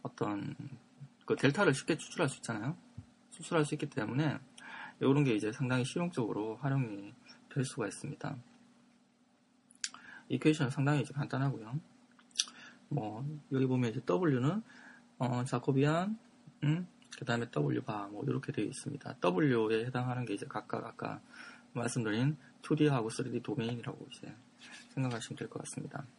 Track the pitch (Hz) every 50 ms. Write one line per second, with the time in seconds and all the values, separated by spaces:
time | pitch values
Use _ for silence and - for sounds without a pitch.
0 | - 120 - - - 104 104 101 101 - - - - - - - - _ - -
1 | 143 - _ _ - - 113 - - 135 143 208 202 170 139 - - - 170 -
2 | - - - - 175 135 - - - - 117 - - 135 165 - - - - -
3 | - - _ _ _ _ - - 170 - 175 165 151 147 156 147 - 143 - -
4 | 110 110 113 131 160 147 113 - - - - - - - - - - - - -
5 | - 127 139 147 147 135 113 104 104 107 120 - 135 123 127 127 120 123 - 175
6 | 175 175 175 - 120 101 - 104 107 110 110 110 143 139 135 135 131 113 101 101
7 | 98 101 - - - - - - - - - 139 127 131 - - 110 98 - -
8 | - 143 147 - - - - 120 120 - - - - - _ _ - _ _ _
9 | _ _ _ _ _ _ _ _ _ _ _ _ _ _ - _ - - - -
10 | - - - - - - - 127 - 156 156 151 147 117 - - 135 143 151 143
11 | 113 - - 139 147 - - 127 135 139 123 110 110 110 123 156 - - - -
12 | - _ - - - _ _ - - - - - - - - - - - 143 -
13 | 107 107 107 113 139 147 156 147 - - 139 131 135 131 131 127 123 117 110 131
14 | - - 175 180 185 160 135 123 123 143 180 220 226 - - - - - - -
15 | - _ _ _ 127 123 123 123 123 139 - - - - 135 135 139 147 156 170
16 | 180 202 220 220 - - _ - _ - - _ - 147 156 170 180 - _ _
17 | - - - - 143 - 120 117 117 117 - 151 147 143 127 120 120 - 110 104
18 | 101 101 104 104 - - 123 135 - - - - 107 - - - - - - -
19 | - - - - - 175 180 180 165 143 127 117 110 107 113 110 113 127 127 123
20 | 123 127 123 123 123 113 101 101 - - - 107 - - - 113 113 117 - -
21 | 110 110 110 107 - - - - - - - - - - - 120 120 117 - 127
22 | 113 110 104 113 127 143 156 - - - - - - - 156 147 147 151 143 123
23 | 110 113 - - 123 123 120 120 - - 107 110 113 117 120 120 113 - - -
24 | - - - - - - - - - - - - - - - - - - - 139
25 | 131 127 120 113 - - - - 113 110 - - - - - - - - - -
26 | - - -